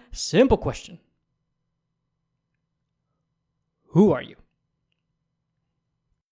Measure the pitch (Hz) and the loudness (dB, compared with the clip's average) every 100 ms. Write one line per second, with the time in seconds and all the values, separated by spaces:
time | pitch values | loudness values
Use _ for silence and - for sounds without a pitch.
0 | - - - 165 262 226 147 113 - 175 | -12 -12 -2 2 4 2 -2 -10 -14 -20
1 | _ _ _ _ _ _ _ _ _ _ | _ _ _ _ _ _ _ _ _ _
2 | _ _ _ _ _ _ _ _ _ _ | _ _ _ _ _ _ _ _ _ _
3 | _ _ _ _ _ _ _ _ _ 156 | _ _ _ _ _ _ _ _ _ 2
4 | 208 135 - - - _ _ _ _ _ | 2 2 -6 -20 -20 _ _ _ _ _
5 | _ _ _ _ _ _ _ _ _ _ | _ _ _ _ _ _ _ _ _ _
6 | _ _ _ | _ _ _